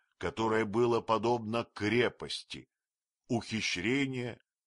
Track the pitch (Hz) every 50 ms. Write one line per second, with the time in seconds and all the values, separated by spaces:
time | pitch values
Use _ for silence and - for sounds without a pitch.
0 | _ _ _ _ - 85 82 - 110 113 110 110 113 107 98 117 120 120 117 113
1 | - - 113 110 101 117 120 120 113 107 113 117 117 - _ - 101 104 110 120
2 | 120 101 - - 80 73 - - - - - 67 - _ _ _ _ _ _ _
3 | _ _ _ _ _ - 127 113 104 - 110 110 95 - - 87 87 110 127 139
4 | 139 135 131 127 123 120 110 - _ _ _ _ _